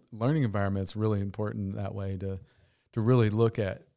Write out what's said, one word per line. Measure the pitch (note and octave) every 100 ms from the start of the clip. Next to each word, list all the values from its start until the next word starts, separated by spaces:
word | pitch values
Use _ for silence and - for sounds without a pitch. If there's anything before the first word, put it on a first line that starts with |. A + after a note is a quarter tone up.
| -
learning | G#2+ A#2 D#3
environment, | B2 G2+ G2+ G2
it's | F#2+ G#2+
really | A2 G#2
important | G2 F#2+ G#2 A2+ G2 G#2
that | G2 G2+
way | G2 F#2+
to, | F#2+ F#2+ - _ _ _ _
to | -
really | A2 B2+ G#2+
look | G#2+ A2+ -
at, | G2+ - -